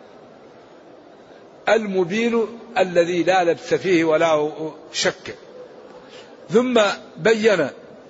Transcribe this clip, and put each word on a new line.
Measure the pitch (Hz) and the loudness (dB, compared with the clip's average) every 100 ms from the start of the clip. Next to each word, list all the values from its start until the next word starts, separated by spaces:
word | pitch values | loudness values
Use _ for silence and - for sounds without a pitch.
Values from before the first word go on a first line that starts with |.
| - - - - - - - - - - - - - - - - - | -20 -20 -20 -20 -20 -20 -20 -20 -20 -20 -20 -20 -20 -20 -20 -10 0
المبين | 214 214 190 170 214 233 226 220 - - - | 0 0 -2 -2 0 0 0 -4 -8 -8 -2
الذي | 185 175 170 180 | 0 2 2 0
لا | 165 185 | 2 2
لبس | 170 151 - | 2 -2 -2
فيه | 156 160 175 | -2 2 2
ولا | 160 156 165 156 151 151 156 - - | 2 2 2 2 0 -6 -12 -12 -14
شك. | - 190 - - 104 - - - - - - - - - - - | -4 -4 -4 -14 -18 -20 -20 -20 -20 -20 -20 -20 -20 -20 -20 -2
ثم | 185 254 240 202 180 - - | 0 2 2 2 -2 -12 -4
بين | 175 226 220 190 135 - - - - | 0 2 2 2 -2 -6 -20 -20 -20